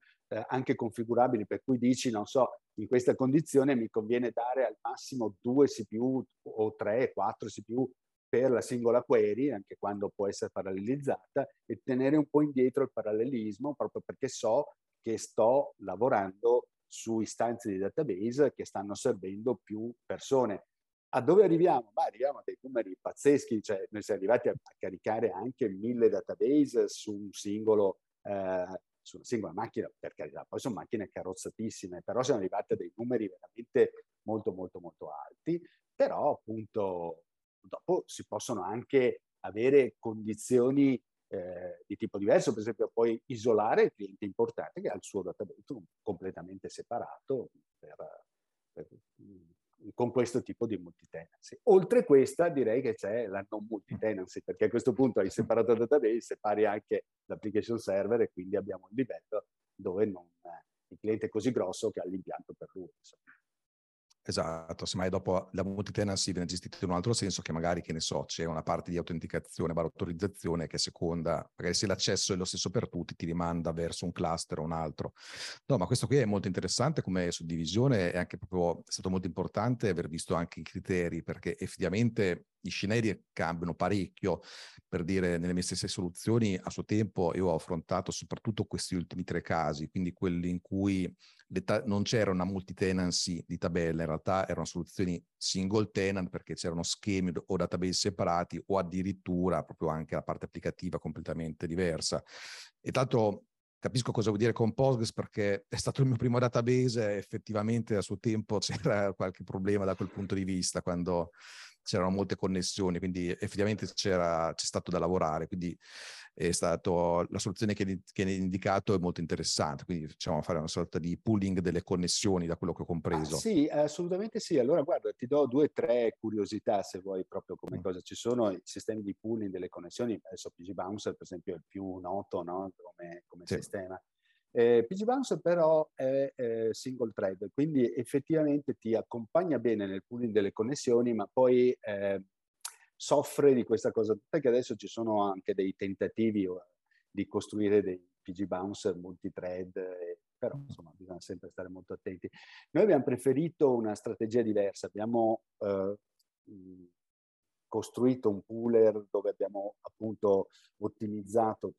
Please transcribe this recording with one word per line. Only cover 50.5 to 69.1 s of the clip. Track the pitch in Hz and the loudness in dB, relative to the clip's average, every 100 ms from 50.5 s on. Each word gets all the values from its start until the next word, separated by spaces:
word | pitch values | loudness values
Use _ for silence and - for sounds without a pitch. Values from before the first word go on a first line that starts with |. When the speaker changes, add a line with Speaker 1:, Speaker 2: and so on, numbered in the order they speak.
| - 117 | -4 -2
Speaker 1:
di | 98 | -4
multitenancy. | 85 - _ 82 82 _ - - | -8 -20 _ -14 -14 _ -20 -2
Oltre | - 190 180 240 | 6 6 6 4
questa | - 139 123 - 170 | 8 8 8 2 2
direi | 143 110 123 | 2 2 2
che | 127 | 0
c'è | 107 98 113 110 | -2 -2 -2 -2
la | 98 101 | -6 -6
non | 110 107 | -8 -6
multitenancy, | 107 - 104 110 101 92 101 | -8 -8 -4 -2 -2 -6 -10
perché | - - | -6 2
a | 107 | 2
questo | 120 127 | 4 2
punto | 110 131 104 | 4 4 4
hai | 95 | 0
separato | - 104 113 113 | 0 2 4 4
il | 113 | 4
database, | 117 147 110 117 | 6 4 4 0
separi | - - 107 104 | -4 -4 0 2
anche | 107 104 - 101 - _ - | 2 2 -2 -2 -4 _ -12
l'application | 90 107 104 101 117 | -8 -4 -2 0 -2
server | - 98 98 117 | 0 0 2 2
e | 107 | 2
quindi | - 92 98 | -2 -4 -4
abbiamo | 98 92 - | -4 -10 -6
un | 113 | -4
livello | 120 82 - 107 - _ _ | -4 -6 -6 -6 -6 _ _
dove | - 98 92 107 | -10 -4 0 0
non, | 90 87 _ | -2 -14 _
eh, | 87 85 _ _ - | -18 -18 _ _ -20
il | 87 | -8
cliente | 107 110 107 | -4 -2 -2
è | |
così | 110 113 | -2 0
grosso | 117 92 92 110 | 0 -2 -2 -4
che | 92 | -4
ha | 87 | -6
l'impianto | 92 85 71 - | -8 -8 -12 -14
per | 85 - | -18 -16
lui, | 95 85 _ | -16 -16 _
insomma. | - _ _ - _ _ _ _ _ _ _ _ | -20 _ _ -20 _ _ _ _ _ _ _ _
Speaker 2:
Esatto, | - 95 80 82 82 82 | -6 -4 -4 -6 -8 -10
semmai | 90 95 92 | -6 -2 -2
dopo | 95 92 92 - | -2 0 -2 -2
la | 92 | -4
multitenancy | 95 98 104 - 104 95 - | -4 -4 -4 -2 0 0 -2
viene | 90 85 | -2 -4
gestita | 87 - - | -6 -10 -6
in | 92 | -2
un | 87 | 0
altro | 101 | 0
senso, | 117 98 87 | 0 -2 -4
che | - | -4
magari, | 80 85 85 | -2 0 0
che | - | -2
ne | 80 | -6
so, | - 71 | -2 -4
c'è | 69 - | -4 -4
una | 82 80 | -4 -4
parte | 76 82 - | -2 -2 -2
di | 85 | -4
autenticazione, | 80 | -4